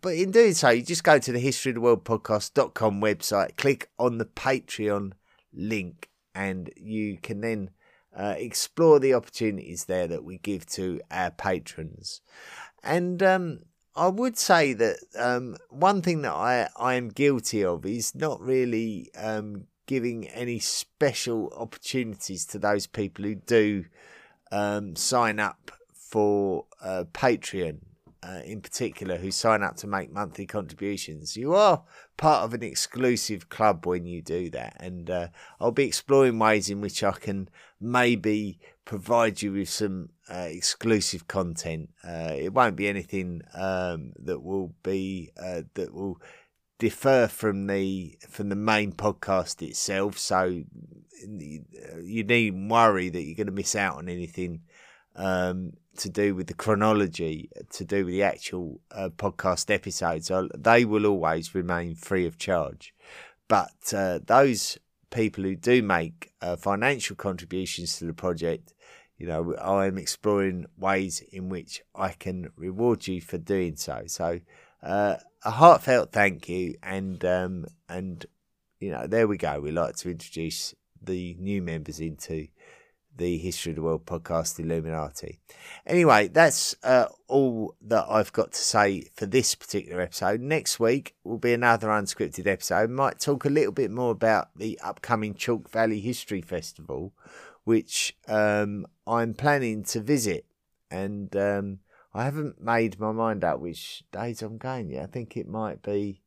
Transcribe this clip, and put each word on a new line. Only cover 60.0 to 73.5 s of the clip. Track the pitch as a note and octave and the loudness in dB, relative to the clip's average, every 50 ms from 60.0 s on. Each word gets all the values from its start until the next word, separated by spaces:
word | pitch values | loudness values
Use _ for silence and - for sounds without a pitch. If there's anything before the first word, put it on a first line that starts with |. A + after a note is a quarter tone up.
| F2+ E2+ E2 D#2+ E2 - | -2 -2 -2 -2 -4 -2
Uh, | F#2 F#2 F#2 - - - | -2 -2 -2 -2 -6 -2
they | - A2 A#2 A#2+ A#2+ | 4 6 8 8 6
will | A2 G#2+ G#2+ G#2 | 6 2 4 4
always | G#2 G2+ F#2 E2 D#2+ D#2+ E2 E2 - - | 4 2 4 2 0 0 0 -4 -4 -6
remain | F#2 F2 F2 F2 F2 F2 E2+ E2 | -4 -2 -2 -2 -2 -2 -6 -10
free | E2 - - G2 F#2+ F2+ | -12 -6 -2 0 0 0
of | E2 E2 _ | -2 -4 _
charge. | - - F#2+ E2+ D#2 C2+ - - - - _ _ _ - - - - - _ _ _ _ | -4 0 0 0 0 -2 -6 -14 -20 -20 _ _ _ -20 -20 -20 -20 -20 _ _ _ _
But, | A2 G2+ E2+ - _ _ - - - | 2 2 2 0 _ _ -8 -4 -2
uh, | G2+ G2 F#2 F2+ E2 - | 0 0 0 0 -2 0
those | - A2 B2+ C#3 C#3 A#2+ G2 - - - - _ _ _ _ _ _ | 4 6 6 6 6 4 0 -4 -6 -8 -10 _ _ _ _ _ _
people | - A#2+ A2+ G#2+ - - F#2+ | -2 0 0 0 0 -2 -4
who | F#2+ F#2+ E2 | -4 -4 -2
do | E2 A#2+ B2 B2+ A2+ | 2 4 4 4 6
make, | G2+ F#2 E2+ E2 E2 E2 _ - _ _ _ | 4 2 2 0 -2 -8 _ -20 _ _ _
uh, | - F2+ F2 | -6 -6 -6
financial | E2 - G2 G2 G2+ A2 C3 C#3+ B2 - - G#2 - | -4 -2 -2 0 2 2 0 0 0 -4 -8 -8 -4
contributions | - G2+ F#2+ E2+ F2 E2 F2+ F#2 F#2+ E2+ - - F2 E2 - - | -6 -6 -4 -6 -8 -8 -6 -6 -4 -6 -6 -8 -6 -8 -8 -6
to | E2+ | -6
the | E2+ E2 | -8 -8
project, | - - F2+ F2 E2 E2+ E2 E2 - - _ _ _ _ - - - _ _ _ _ | -4 -2 -2 -2 0 -2 -4 -4 -4 -8 _ _ _ _ -20 -20 -20 _ _ _ _
you | - E2+ | -8 -6
know, | E2 D#2 E2+ E2+ E2+ | -4 -2 -2 -2 -4
I | - - F#2 G2 G2 G2 G2 | -4 -2 0 2 2 2 0
am | F#2 F#2+ | -2 -4
exploring | - - - - - G#2+ G#2 G2+ G2 G2 F#2 F2+ E2 - _ - | -6 -8 -8 -4 0 0 2 2 2 0 -2 -4 -10 -12 _ -4
ways | F#2 F#2+ G2 G2 F#2+ F#2 D#2+ - - - | -2 0 2 2 0 -2 -6 -8 -12 -12
in | - F#2+ F#2 F#2 | -14 -10 -8 -8
which | F#2 F2+ D#2 - - - _ _ _ | -8 -8 -10 -10 -16 -16 _ _ _
I | - G2 F#2 E2+ | -4 -4 -4 -4
can | _ - G2 F#2 F#2 F2 C#2+ _ | _ -8 -8 -8 -8 -8 -12 _
reward | - E2 F#2 F#2 G2 A#2 B2 A#2 - - | -10 -10 -10 -4 0 2 2 2 0 -2
you | - F#2 F2 | -6 -6 -6
for | E2 - - F2 | -6 -8 -10 -10
doing | E2 - | -4 -2